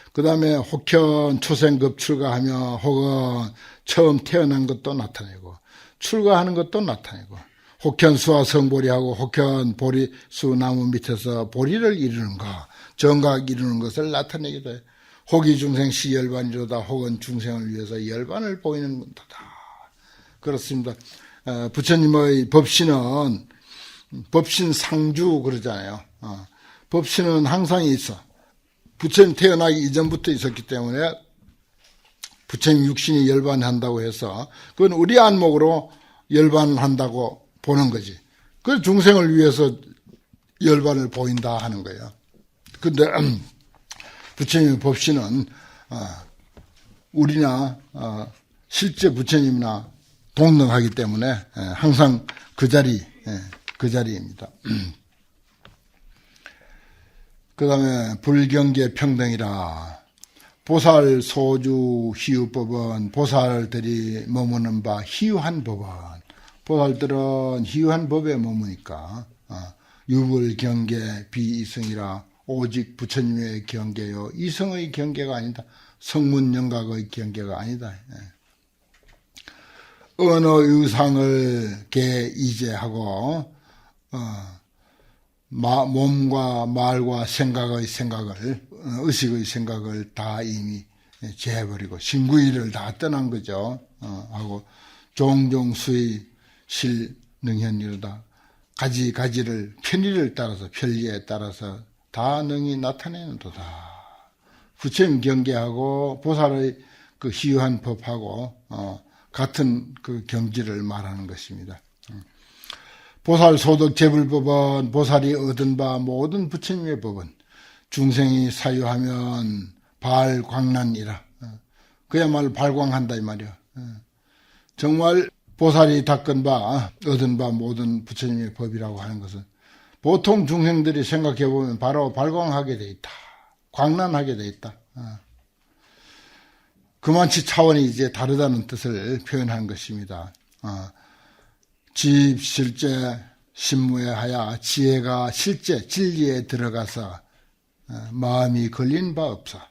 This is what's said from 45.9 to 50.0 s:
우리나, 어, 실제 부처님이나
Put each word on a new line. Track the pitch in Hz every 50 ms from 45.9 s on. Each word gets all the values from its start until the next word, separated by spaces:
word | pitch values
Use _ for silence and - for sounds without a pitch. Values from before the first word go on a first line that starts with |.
| 120 117 104 92 87 85 - - - _ _ _ _ - - _ _ _ _ 113 - _ _ _
우리나, | - 151 147 147 151 151 147 135 127 131 139 131 123 - - _ -
어, | 139 120 113 107 107 107 113 - _ _ _ _ _ _ -
실제 | - - 196 190 147 - 190 175 127
부처님이나 | 120 127 - 160 151 139 135 127 123 120 110 107 104 113 - - _